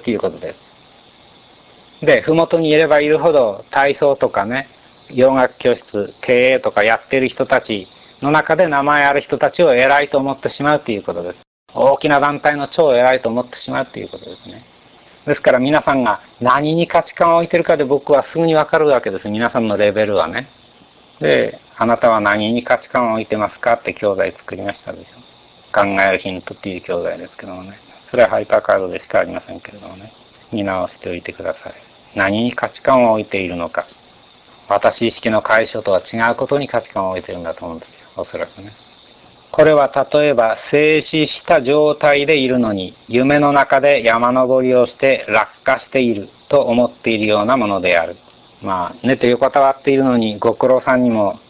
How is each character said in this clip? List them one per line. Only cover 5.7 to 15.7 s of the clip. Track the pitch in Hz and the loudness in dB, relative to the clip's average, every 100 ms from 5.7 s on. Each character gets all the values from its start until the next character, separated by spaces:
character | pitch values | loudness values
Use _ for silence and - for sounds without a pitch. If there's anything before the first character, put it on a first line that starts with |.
| 117 | -2
室、 | - 104 101 - | -4 -6 -6 -6
経 | - 123 127 | 0 2 4
営 | 131 | 2
と | 110 | 0
か | 104 | 0
や | 107 113 | 2 0
っ | - | 0
て | 135 | -2
る | 127 | -2
人 | - 131 | -2 0
た | 127 | 0
ち | - 104 92 - - - | -2 -8 -10 -20 -20 -8
の | 139 | 0
中 | 151 - 160 | 0 2 2
で | 180 | 2
名 | 143 | 2
前 | 143 147 | 2 2
あ | 143 | 2
る | 143 | 0
人 | - 131 | -2 -2
た | 143 | -2
ち | - | 2
を | 170 | 2
偉 | 123 135 143 | 4 4 2
い | 143 | 2
と | 143 | -2
思 | 135 | -2
っ | 135 | -4
て | 127 | -6
し | - | -4
ま | 143 147 | 0 0
う | |
と | 139 | -2
い | 104 | -8
う | |
こ | - | -6
と | 87 | -8
で | 87 | -8
す。 | 90 _ _ _ | -12 _ _ _
大 | - 127 139 | 0 2 2
き | 156 | 2
な | 139 | 2
団 | 143 143 | 0 0
体 | 143 147 | -2 -2
の | 139 | -4
超 | - 156 | 0 2
偉 | 120 127 | 4 4
い | 131 | 2
と | 117 | 0
思 | 117 | -4
っ | 123 | -6
て | - | -10
し | - | -8
ま | 131 | -8
う | 131 | -8
と | - | -10
い | |
う | 98 | -14
こ | - | -14
と | - | -18
で | 92 | -20
す | - | -20
ね。 | 101 127 _ _ _ _ _ - | -20 -20 _ _ _ _ _ -4
で | 147 | 0
す | |
か | - | 2
ら | 127 | 2
皆 | 131 | 2